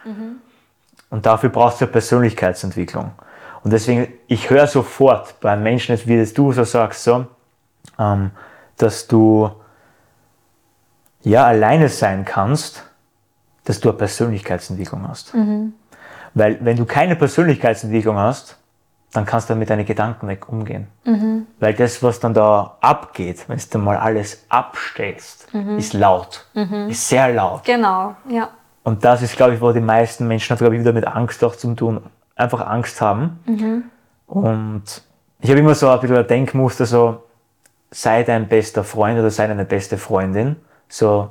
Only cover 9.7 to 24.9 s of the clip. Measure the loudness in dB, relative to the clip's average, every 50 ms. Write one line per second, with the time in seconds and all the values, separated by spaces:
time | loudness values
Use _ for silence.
9.7 | _ _ _ _ _ _ _ _ _ _ _ _ _ _ _ _ _ _ _ _
10.7 | _ _ _ _ _ _ _ _ _ _ 0 2 4 6 6 6 4 4 4 4
11.7 | 4 4 4 2 2 0 -2 -2 0 -2 -6 -6 -4 -2 -2 0 0 -2 -4 -6
12.7 | -14 -18 -20 -20 _ _ _ _ _ _ _ _ _ _ _ _ _ _ -8 -6
13.7 | -4 0 0 0 0 0 -2 -4 -4 -2 -4 -2 -4 -4 -6 -6 -8 -6 -6 -8
14.7 | -10 -10 -10 -10 -10 -10 -12 -12 -12 -14 -14 -8 -4 -2 -2 -2 -2 -4 -6 -8
15.7 | -10 _ _ _ _ -20 -20 -20 -20 -20 -14 -6 0 2 2 2 2 0 0 0
16.7 | 0 0 0 -2 0 0 0 2 2 2 0 0 2 2 2 2 2 2 2 0
17.7 | 0 -2 -4 -2 -2 0 0 0 0 0 0 0 -2 -4 -8 -20 -20 _ _ _
18.7 | _ _ _ _ _ _ _ _ -6 -6 -4 -2 -2 -2 -2 -2 -4 -2 -2 -2
19.7 | -2 -2 -2 -2 -4 -4 -4 -6 -6 -8 -10 -10 -10 -10 -10 -10 -10 -8 -8 -8
20.7 | -10 -12 -12 -14 _ _ -4 -2 -2 0 0 -2 -4 -4 -6 -10 _ -4 -2 0
21.7 | 0 2 0 -2 0 0 -2 -2 0 0 -2 0 2 4 4 4 4 2 0 -4
22.7 | -6 _ 2 2 2 0 -2 -12 -12 -10 -8 -8 -8 -10 -10 -10 -10 -10 -8 -6
23.7 | -4 -2 -2 0 0 0 0 0 -2 -2 -4 -6 -12 -18 _ -2 -2 -2 -2 -4
24.7 | -8 -14 -14 -12